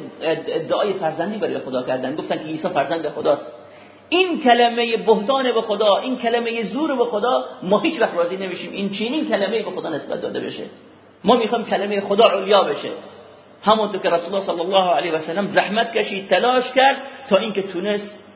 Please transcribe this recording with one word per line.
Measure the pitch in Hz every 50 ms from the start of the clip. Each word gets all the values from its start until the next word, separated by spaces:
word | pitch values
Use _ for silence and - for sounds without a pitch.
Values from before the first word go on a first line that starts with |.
| 147 131 - - 147 165 156 151 -
ادعای | 160 160 160 156 160 170 143 208 202 180
فرزندی | - 160 156 147 165 175 208 220
برای | 202 165 139 - 135
خدا | - 135 127 127 127
کردن، | 135 127 127 135 131 151
گفتن | 175 - - 170
که | 151 147
عیسی | 156 160 - 185 180
فرزند | 185 - 135 143 165 165 151
خداست. | 143 - 156 147 156 143 - - - - - - - - - - - - - - -
این | 320 370 381 349 302 -
کلمه | 254 240 240 240 240 233 233 240 233 233 226
بهتان | 196 180 220 214 202 202 - 269 269 254 247
به | 220 226
خدا، | 220 214 208 202 220 202 190
این | - - 262 254
کلمه | - 240 233 233 233 233 233 233 233 214
زور | 180 202 277 320 311 269
به | 240 240
خدا، | 240 214 208 233 247 262 262 - - - - 165
ما | 180 208 202
هیچ | - 330 320 226
وقت | 214 - 165
راضی | 175 170 170 190
نمیشیم | 190 190 180 180 - 185 165
این | - 196 202 196
چنین | - - 214 240 302 311 254 -
کلمه‌ای | 220 196 196 190 226 220 190
به | 175
خدا | - 160 160 165
نسبت | 151 131 - - - -
داده | - - - 127
بشه. | - 143 - - - - - - - - - - - - - _ -
ما | 202 247
می‌خوایم | 233 220 208 240 240 196
کلمه | - 202 175 202 202 208 196
خدا | 202 202 202 214 226 180
علیا | 180 196 190 196 214 190 165
بشه، | 151 139 - - 107 101 - - - - - - - - - - - - - -
همونطور | 202 220 220 208 - 185 180
که | - 170
رسول | 170 165 - - 202
الله | 190 190
صلی | 185 170 175
الله | 165 185 196 190 180 180 160
علیه | 143 170 170
و | 156 156
سلم | - 170 165 202 202
زحمت | - - 180 - 185 208 226 226 - -
کشید، | 214 208 - 202 196 196
تلاش | - 185 185 226 247 254 254 247 -
کرد | - 262 262 277 262 - - - - - - -
تا | 196
اینکه | 190 226 214 - 202
تونست | 190 - - 175 196 208 208 208 - - - - - - -